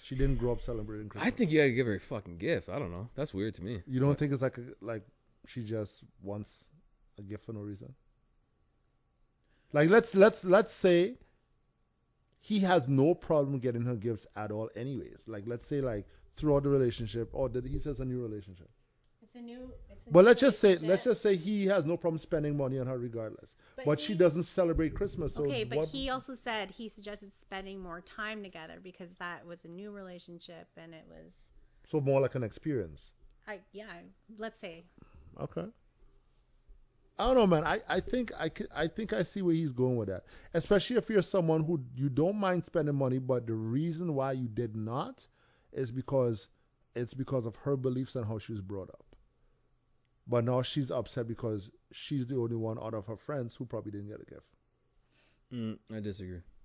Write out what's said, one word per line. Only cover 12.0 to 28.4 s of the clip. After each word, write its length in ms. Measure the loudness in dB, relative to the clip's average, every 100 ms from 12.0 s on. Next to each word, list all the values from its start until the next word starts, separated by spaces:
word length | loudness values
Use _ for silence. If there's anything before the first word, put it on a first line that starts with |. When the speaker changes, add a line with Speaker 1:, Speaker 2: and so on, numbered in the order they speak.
| _ _ _ _
Speaker 1:
he 200 | -2 2
has 280 | 6 4 4
no 260 | 4 6 4
problem 440 | 2 2 2 0
getting 220 | -2 -2
her 120 | -2 -2
gifts 300 | -2 -4 -8 -10
at 160 | -6
all 180 | -6 -6 -8
anyways. 480 | -8 -8 -10 -14 -12
Like, 160 | -10 -8
let's 180 | -8 -4
say, 160 | -2
like, 240 | -2 -4 -8 -18 -20 -4
throughout 260 | 2 4
the 60 | 4
relationship, 600 | 4 2 0 -6 -4 -6
or 160 | -2 -2
did 160 | -2 -4
he 140 | -4
says 200 | -4 -4
a 60 | -4
new 160 | -4
relationship? 480 | -6 -8 -12 -20 -20 _ _ _ _ _
Speaker 3:
It's 120 | _ -18
a 40 |
new, 300 | -16 -14 -16 -16 -18
it's 180 | -20 6
a 40 |
Speaker 1:
But 100 | 10
Speaker 3:
new 60 | 10
Speaker 1:
let's 120 | 10
just 180 | 6 6
say, 100 | 6
Speaker 3:
relationship. 200 | 6 4
Speaker 1:
let's 140 | 2
just 180 | 2 2
say 140 | 4 2
he 300 | 2 0 2
has 180 | 2 2
no 120 | 0
problem 220 | 0 -2
spending 360 | -2 -2 0 0
money 240 | -2 -2
on 80 | -4
her 100 | -4
regardless. 520 | -6 -6 -8 -10 -20 _ _ -6
Speaker 3:
But 100 | 0
Speaker 1:
But 140 | 0
she 140 | 0
Speaker 3:
he 40 | 6
Speaker 1:
doesn't 240 | 6 6
celebrate 520 | -2 2 2 4 0 -2
Christmas, 380 | -6 -4 -6
so 100 | -2
Speaker 3:
Okay, 220 | -2 -2 -2
but 120 | -2
Speaker 1:
what 80 | -2
Speaker 3:
he 200 | -4 -4
also 280 | -4 -6 -10 -6
said 260 | -4 -6
he 160 | -8 -14
suggested 440 | -12 -14 -14 -16 _
spending 400 | _ -10 -10 -10
more 180 | -10 -12
time 420 | -14 -10 -8 -8